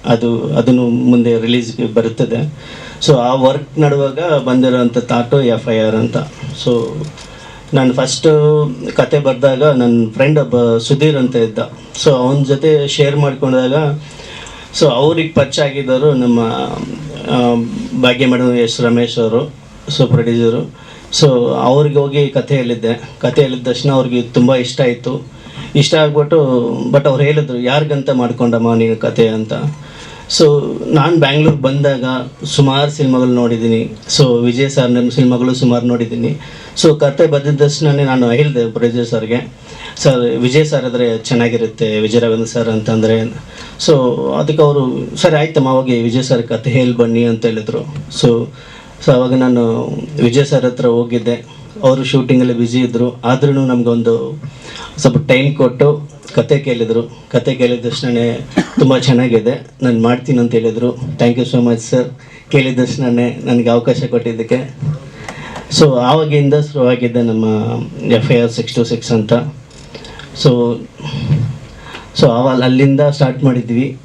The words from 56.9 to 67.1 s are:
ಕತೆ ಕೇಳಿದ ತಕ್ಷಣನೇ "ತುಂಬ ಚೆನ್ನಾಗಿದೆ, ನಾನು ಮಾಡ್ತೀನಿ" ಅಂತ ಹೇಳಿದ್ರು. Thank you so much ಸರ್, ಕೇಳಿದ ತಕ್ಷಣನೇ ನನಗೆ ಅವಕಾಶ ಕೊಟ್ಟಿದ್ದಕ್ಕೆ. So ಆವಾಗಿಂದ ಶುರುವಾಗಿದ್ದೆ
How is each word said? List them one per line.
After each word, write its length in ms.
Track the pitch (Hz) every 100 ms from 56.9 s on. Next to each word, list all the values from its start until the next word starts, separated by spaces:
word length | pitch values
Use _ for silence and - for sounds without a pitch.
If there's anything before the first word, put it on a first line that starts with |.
| 113 117 - -
ಕತೆ 240 | 120 123
ಕೇಳಿದ 320 | 123 123 120 120
ತಕ್ಷಣನೇ 600 | - 127 120 117 110 - - - -
"ತುಂಬ 200 | 131 131
ಚೆನ್ನಾಗಿದೆ, 680 | 127 120 127 113 107 143 - -
ನಾನು 200 | 127 117
ಮಾಡ್ತೀನಿ" 360 | 113 123 135 127
ಅಂತ 160 | 120
ಹೇಳಿದ್ರು. 420 | 117 113 107 123 -
Thank 420 | - - 120 120
you 120 | 120
so 80 | 127
much 160 | 120 117
ಸರ್, 320 | - 127 123 - - - -
ಕೇಳಿದ 280 | 143 131 123
ತಕ್ಷಣನೇ 640 | 123 139 127 120 120 -
ನನಗೆ 260 | 127 120 117
ಅವಕಾಶ 340 | 117 113 120
ಕೊಟ್ಟಿದ್ದಕ್ಕೆ. 720 | 120 120 117 113 113 127 131 - - - - - - - - - - -
So 180 | 151 123
ಆವಾಗಿಂದ 560 | - 156 151 147 139
ಶುರುವಾಗಿದ್ದೆ 680 | 147 147 143 123 123 120